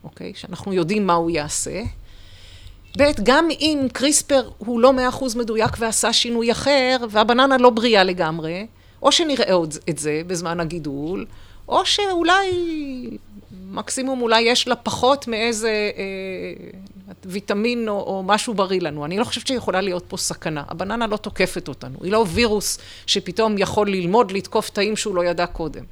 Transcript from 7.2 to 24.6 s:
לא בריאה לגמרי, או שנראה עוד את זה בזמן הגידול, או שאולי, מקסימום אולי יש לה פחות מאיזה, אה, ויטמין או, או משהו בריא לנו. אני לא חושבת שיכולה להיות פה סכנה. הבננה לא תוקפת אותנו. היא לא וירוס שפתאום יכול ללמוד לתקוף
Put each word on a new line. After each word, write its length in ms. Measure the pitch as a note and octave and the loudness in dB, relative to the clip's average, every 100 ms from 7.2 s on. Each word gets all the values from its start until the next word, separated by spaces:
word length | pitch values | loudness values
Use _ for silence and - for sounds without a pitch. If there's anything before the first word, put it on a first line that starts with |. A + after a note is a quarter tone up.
| G#3+ A#3+ C4+ C4 | 4 6 6 8
לא 120 | B3 | 6
בריאה 340 | A3+ A#3+ G#3+ | 6 4 6
לגמרי, 640 | F#3 F3+ E3 E3 D#3+ F3 A3 - - - | 4 2 -2 -2 -4 -6 -10 -18 -20 0
או 100 | C#4 | 2
שנראה 400 | D4 E4 C4 A3+ | 2 0 0 2
עוד 220 | F#3 E3 D3 - | 2 2 -6 -6
את 100 | D3 | -4
זה 240 | D3+ D3+ F3 | -2 -4 -4
בזמן 340 | F3+ E3+ E3+ | -6 -4 -4
הגידול, 680 | E3+ E3+ D3+ C#3 D3+ G3 - - - - - | -4 -4 -6 -6 -6 -6 -8 -14 -20 -20 -2
או 180 | D#4+ F#4+ | 0 2
שאולי, 640 | - G4+ F4+ E4 F#4 G4 F4+ E4+ D#4 C#4+ B3+ A#3+ G#3+ - G#3 G3 F#3 F#3+ | 0 0 0 2 2 2 -2 -2 -4 -8 -10 -10 -14 -16 -20 -20 -18 -12
מקסימום 520 | F#3 - - C4 C4 | -10 -6 -4 -4 -2
אולי 180 | A#3 A3+ | 2 4
יש 280 | A#3 A#3+ - | 4 2 0
לה 80 | A#3+ | -2
פחות 520 | - - B3 C#4 A#3+ | -2 0 2 2 0
מאיזה, 420 | A3+ A#3 A3 A3+ G#3+ G#3 - | -2 -2 0 -2 0 -2 -4
אה, 60 | G3 F#3+ F#3+ F#3 F3+ F3+ - F#3+ G3 G3 G3 F#3+ | -8 -8 -8 -8 -10 -12 -16 -18 -20 -20 -20 -18
ויטמין 640 | F#3+ F#3 G3 G3+ A3+ A#3+ A3 | -10 -10 -2 0 0 0 -2
או, 60 | G3+ | -2
או 220 | - F#3+ F#3+ | -2 -4 2
משהו 280 | G#3 - | 0 2
בריא 260 | G3+ F#3 F#3+ | 0 0 0
לנו. 240 | E3+ D3 | -2 -4
אני 140 | D3 F#3 | -4 -2
לא 60 | |
חושבת 220 | A#3 - - | -2 -4 -4
שיכולה 340 | B3+ - F#3 | -2 0 0
להיות 240 | G3 F3 - | 0 -4 -6
פה 80 | F#3+ | -6
סכנה. 460 | - D#3 F3 D3+ C#3+ | -6 -4 -6 -6 -8
הבננה 380 | E3 F#3+ A3+ A3+ | -8 -6 -2 -2
לא 100 | G#3 | -4
תוקפת 520 | - - F#3 - D#3+ | -6 0 0 0 -8
אותנו. 300 | C3 B2+ C3 | -12 -12 -8
היא 100 | E3+ | 0
לא 120 | G#3+ G#3+ | 2 2
וירוס 500 | E3+ A#3 G#3 E3+ - - - - | 2 2 2 -2 -6 -10 -16 -2
שפתאום 520 | G3+ F#3 F3 A3 G3+ | -2 -2 0 2 2
יכול 320 | F#3 - G#3 | 0 2 2
ללמוד 420 | F#3+ F3 G#3+ G#3+ | 2 2 2 2
לתקוף 380 | G3 F#3 A3 | 0 -2 -4